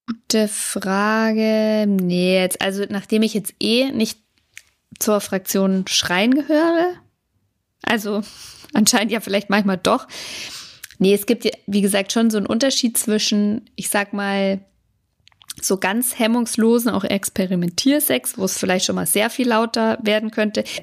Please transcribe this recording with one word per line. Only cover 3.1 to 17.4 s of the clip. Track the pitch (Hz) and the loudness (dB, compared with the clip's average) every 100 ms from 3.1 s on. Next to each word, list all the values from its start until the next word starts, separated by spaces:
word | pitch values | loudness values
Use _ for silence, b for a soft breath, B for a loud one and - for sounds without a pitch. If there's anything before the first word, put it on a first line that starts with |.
| 214 | 0
ich | 220 | 0
jetzt | 214 - - | -2 -6 -6
eh | - 233 269 | 0 2 2
nicht | 240 220 - _ _ _ - _ _ _ - | 0 -4 -4 _ _ _ -20 _ _ _ -6
zur | - 208 | 0 0
Fraktion | - 190 - 202 196 190 185 | 0 -6 -2 0 2 0 0
Schreien | - - 180 226 269 | -2 0 2 4 2
gehöre, | 285 302 330 330 359 359 _ _ _ _ _ _ _ _ | 2 2 4 2 0 -2 _ _ _ _ _ _ _ _
also | - 226 208 208 208 B B B B | -2 -2 -2 -4 -6 B B B B
anscheinend | - 214 220 208 | 2 4 4 2
ja | 220 | -2
vielleicht | - 196 208 | -2 -2 0
manchmal | 202 196 185 | 2 2 0
doch. | - 254 - B B B B B B B B - | 2 0 0 B B B B B B B B 0
Nee, | 190 | 2
es | 202 - | 2 2
gibt | 233 | -2
ja, | - - - | -2 -6 -2
wie | 202 | 0
gesagt, | 196 196 196 | 2 0 0
schon | 233 226 | 0 2
so | 214 | 2
einen | 196 | 0
Unterschied | 226 269 - 233 233 | 0 0 0 0 -2
zwischen, | - 214 - 208 208 214 - - | 0 0 0 0 0 -2 -6 -12
ich | - | -4
sag | 208 202 | -2 -2
mal, | 202 196 196 196 196 - _ _ _ _ _ _ _ - - | -4 -2 0 0 -2 -6 _ _ _ _ _ _ _ -18 -10
so | - 190 | -4 -2
ganz | 185 220 254 - | 0 -2 -2 -2
hemmungslosen, | 220 240 226 - 226 233 233 | 0 2 0 2 4 4 2
auch | 190 | 0
Experimentiersex, | 202 196 - - | 0 -2 -2 -2